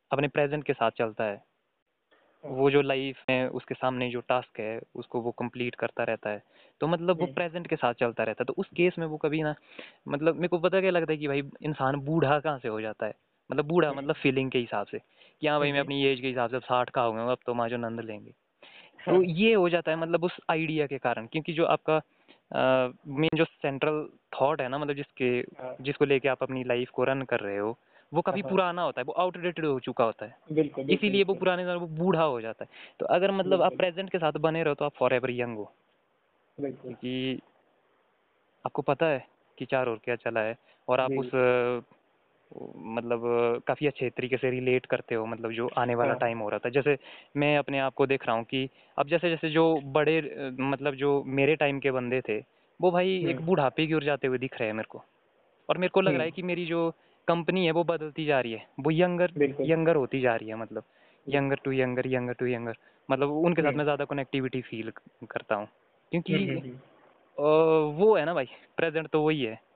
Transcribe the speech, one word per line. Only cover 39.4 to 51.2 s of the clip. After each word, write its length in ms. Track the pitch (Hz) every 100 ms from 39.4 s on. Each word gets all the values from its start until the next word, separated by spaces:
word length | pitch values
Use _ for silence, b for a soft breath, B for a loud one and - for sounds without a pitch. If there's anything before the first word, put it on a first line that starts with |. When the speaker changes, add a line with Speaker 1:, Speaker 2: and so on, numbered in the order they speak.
| _ -
Speaker 1:
कि 60 |
चार 240 | 131 135 123
ओर 120 | 110
क्या 120 | - 120
चला 240 | 120 113
है 160 | 110 117 b b -
और 120 | 127
आप 100 | 131
Speaker 2:
जी। 60 | 135
Speaker 1:
उस, 180 | 127
अ, 460 | 131 127 123 120 123 127 _ _ _ _ _ _ - - -
मतलब, 500 | 110 113 117 120 120
अ, 320 | 117 120 120 -
काफ़ी 200 | 131 147
अच्छे 240 | - 123
तरीके 260 | - 127 127
से 140 | 131
रिलेट 360 | 127 127 127 -
करते 280 | 123 -
हो, 120 | 117 110
मतलब 260 | 113 113
जो 180 | 113 120 -
आने 180 | 120
वाला 160 | 120 117
Speaker 2:
हाँ। 80 | 120
Speaker 1:
टाइम 200 | 120 117
हो 100 | 104
रहा 100 | 104
था। 100 | 123
जैसे 300 | 135 143 139 B B B 143
मैं 220 | 147 147
अपने 200 | 139 139
आप 160 | 135
को 120 | - 135
देख 200 | 135 -
रहा 100 | 113
हूँ 80 |
कि 260 | 117 135 131 - b b
अब 80 | 143
जैसे-जैसे 440 | 165 175 160 160
जो 300 | 156 165 160
बड़े, 360 | 139 147 151 160
अ, 360 | 143 123 139 127
मतलब 340 | 135 139 143
जो 300 | 135 143 143